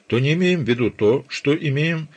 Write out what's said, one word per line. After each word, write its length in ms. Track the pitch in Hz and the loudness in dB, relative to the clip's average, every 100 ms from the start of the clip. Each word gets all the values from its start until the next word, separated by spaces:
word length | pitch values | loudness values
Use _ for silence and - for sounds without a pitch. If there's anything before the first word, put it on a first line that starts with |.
| - | -4
то 120 | 117 | 0
не 140 | 139 | 2
имеем 320 | 165 180 180 135 | 2 2 0 0
в 20 | |
виду 240 | 131 107 | 0 -2
то, 340 | - 107 131 - | 2 2 2 -2
что 260 | - 139 160 | -4 -2 -2
имеем 540 | 156 135 160 160 156 | -2 -2 -2 -4 -8